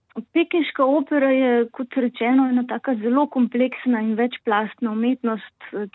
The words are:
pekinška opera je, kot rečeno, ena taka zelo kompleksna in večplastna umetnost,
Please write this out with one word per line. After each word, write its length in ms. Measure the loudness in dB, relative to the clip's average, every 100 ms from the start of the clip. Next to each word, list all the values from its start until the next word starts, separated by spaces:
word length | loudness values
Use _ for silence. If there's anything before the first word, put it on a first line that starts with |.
| _ -14 -4
pekinška 500 | -2 0 0 -2 0 2
opera 460 | 2 2 0 2
je, 380 | 2 2 2 0
kot 240 | -4 -6 -2
rečeno, 540 | -2 -2 2 2 2
ena 160 | 0 -2
taka 280 | -4 -4 -2
zelo 280 | 0 0 0
kompleksna 760 | 0 0 0 -2 -2 -2 0
in 120 | 0 0
večplastna 720 | -2 -2 -2 0 -2 -4 -4
umetnost, 800 | 0 0 0 -2 -4 -8 -20 -12 -10 -10